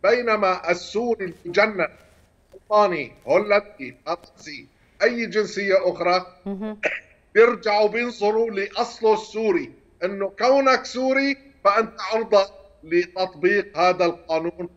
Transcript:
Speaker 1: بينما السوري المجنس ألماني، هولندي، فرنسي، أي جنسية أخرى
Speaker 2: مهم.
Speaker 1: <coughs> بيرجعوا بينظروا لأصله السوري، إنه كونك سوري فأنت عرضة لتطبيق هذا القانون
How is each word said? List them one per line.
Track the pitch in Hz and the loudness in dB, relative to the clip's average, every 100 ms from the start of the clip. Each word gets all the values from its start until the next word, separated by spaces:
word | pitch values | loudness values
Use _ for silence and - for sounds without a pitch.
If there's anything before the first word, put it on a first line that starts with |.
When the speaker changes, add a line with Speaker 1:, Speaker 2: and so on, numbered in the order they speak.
Speaker 1:
بينما | 190 240 233 214 196 180 165 | 2 2 0 0 0 0 -2
السوري | 175 - 208 240 226 185 160 | -4 -4 -6 -4 -4 -6 -12
المجنس | 175 175 214 196 160 - _ _ _ _ _ | -6 0 0 0 -6 -8 _ _ _ _ _
ألماني، | - _ 208 208 165 123 - 120 | -20 _ 2 2 0 -8 -12 0
هولندي، | 160 208 202 202 - 131 - - | 0 2 0 0 -16 -16 -14 -8
فرنسي، | 175 - _ 156 147 - _ _ _ | -8 -10 _ -18 -18 -20 _ _ _
أي | 214 240 226 | -2 0 -4
جنسية | 196 208 - 202 190 | -2 -4 -4 -2 0
أخرى | 185 - 175 180 180 - - | -2 -2 0 0 -2 -16 -12
Speaker 2:
مهم. | 196 214 214 - - | -10 -10 -8 -8 -8
Speaker 1:
<coughs> | - _ _ | -16 _ _
بيرجعوا | 208 233 226 214 208 214 | 4 4 4 -2 2 2
بينظروا | 220 247 240 202 220 226 | 0 -6 -2 0 0 -2
لأصله | 196 202 196 233 - 220 | -4 -6 -4 -6 0 2
السوري، | 202 175 214 220 175 131 - _ _ | 2 -2 -4 0 0 -2 -14 _ _
إنه | 180 196 196 - | -6 -4 -8 0
كونك | 240 277 269 254 | 2 4 4 2
سوري | - 240 262 262 277 277 - _ | 0 -4 0 0 0 -4 -10 _
فأنت | 196 208 220 - 190 | 2 2 0 -6 -6
عرضة | 196 208 202 196 - - _ | -4 2 2 2 -4 -20 _
لتطبيق | 156 170 175 185 185 151 180 202 190 151 | -2 0 0 -4 -6 0 0 2 -2 0
هذا | 180 175 | 0 2
القانون | 175 170 - 160 165 - 175 | 0 -2 -4 -2 -2 -8 -12